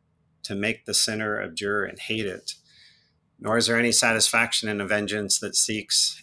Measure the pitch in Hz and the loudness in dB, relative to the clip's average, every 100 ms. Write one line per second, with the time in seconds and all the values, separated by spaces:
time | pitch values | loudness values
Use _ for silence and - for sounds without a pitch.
0 | _ _ _ _ - 98 104 113 - 101 | _ _ _ _ -8 -2 -2 -2 -2 0
1 | - 110 107 104 98 80 101 104 98 - | 0 0 -2 -2 -4 -4 -2 0 -2 -6
2 | - 110 101 90 - - _ - - _ | -6 -4 -4 -6 -10 -14 _ -20 -20 _
3 | _ _ _ _ 104 113 113 117 120 110 | _ _ _ _ 0 2 4 4 4 4
4 | 120 113 101 117 117 - 110 104 98 104 | 4 4 4 2 2 0 -2 -4 0 0
5 | 104 104 101 - 101 - - 107 95 - | 0 -2 -2 -2 0 0 0 -2 -2 0
6 | - - | 0 -2